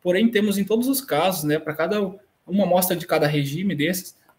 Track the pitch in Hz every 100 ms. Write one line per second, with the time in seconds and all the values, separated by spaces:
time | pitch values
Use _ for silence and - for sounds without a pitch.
0 | 175 185 233 208 208 196 196 220 254 262
1 | - 147 180 170 151 156 156 - 170 208
2 | 190 - _ _ - 190 180 180 180 170
3 | - 156 147 147 139 151 196 147 156 185
4 | - _ _